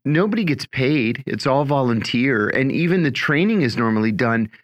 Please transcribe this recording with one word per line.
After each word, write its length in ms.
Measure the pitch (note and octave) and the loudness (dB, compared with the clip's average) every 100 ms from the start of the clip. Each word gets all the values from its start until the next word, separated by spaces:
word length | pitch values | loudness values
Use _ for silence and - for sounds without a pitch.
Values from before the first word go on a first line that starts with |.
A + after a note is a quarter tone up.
nobody 380 | C#3 D3+ G#3 A3+ | 0 2 2 0
gets 240 | F3 A#2 - | -2 -4 -6
paid. 560 | - B2+ D3+ A2+ A#2+ - | -2 0 0 0 -4 -6
It's 200 | A2+ C#3 | -4 0
all 180 | C#3 | 0
volunteer. 840 | C#3+ C#3+ B2+ A2+ - A#2+ C3+ A2+ G#2 | 2 0 2 0 -2 0 0 0 0
And 240 | - C3+ | 0 0
even 320 | D3 E3+ F#3 | 0 0 2
the 80 | D3+ | 0
training 500 | - - D3 G3+ G#3+ | -2 0 0 2 2
is 140 | B2 A#2 | 0 0
normally 340 | A2+ A2 A2 | 0 0 0
done 400 | G#2 A#2+ A2+ G#2+ - | 0 0 0 -2 -8